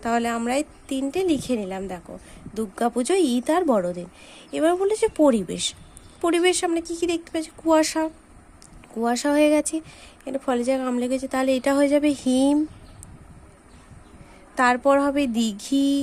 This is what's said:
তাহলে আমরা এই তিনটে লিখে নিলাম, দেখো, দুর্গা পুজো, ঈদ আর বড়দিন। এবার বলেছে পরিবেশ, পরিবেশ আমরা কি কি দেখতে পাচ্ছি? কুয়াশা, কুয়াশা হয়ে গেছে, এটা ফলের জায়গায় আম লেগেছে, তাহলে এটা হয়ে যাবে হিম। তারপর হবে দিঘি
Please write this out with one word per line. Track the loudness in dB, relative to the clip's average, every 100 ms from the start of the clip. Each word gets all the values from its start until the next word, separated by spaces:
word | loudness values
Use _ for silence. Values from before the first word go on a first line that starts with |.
তাহলে | 0 -2 -2 -4
আমরা | -2 -2
এই | -4 -10 -8
তিনটে | -6 -4 -2 0
লিখে | -2 -2 -4
নিলাম, | -4 -8 -10
দেখো, | -12 -14 -18 -18 -20 -14 -8
দুর্গা | -8 -2 -2
পুজো, | -2 0 2 2
ঈদ | 0 0 0
আর | 2
বড়দিন। | 0 0 -6 -12 -18 -20 -20 -12 0
এবার | 0 2
বলেছে | 0 0 -2 4
পরিবেশ, | 4 4 -2 -6 -8 -8 -20 -20 -20 -4
পরিবেশ | 0 2 2 2 0
আমরা | -2 -4
কি | -6
কি | -2
দেখতে | -4 -4
পাচ্ছি? | -8 -8 -6
কুয়াশা, | 2 4 4 0 -4 -6 -20 -20 -20 -20 -20 -20 -14
কুয়াশা | -4 -2 0 0 4
হয়ে | 4
গেছে, | 4 0 -6 -8 -20 -20 -18 -10
এটা | -8
ফলের | -2 -2 0
জায়গায় | -2 0
আম | -2
লেগেছে, | -2 -4 -4
তাহলে | -2 0 0
এটা | 2 2
হয়ে | 4
যাবে | 4 2 0
হিম। | 0 2 4 2 0 -8 -20 -20 -20 -20 -20 -20 -20 -20 -20 -20 -20 -20 -20 -20 -20 -20 -18 0
তারপর | 0 2 2 2 2
হবে | 0 -2 0
দিঘি | -2 -4 -4 0 2 0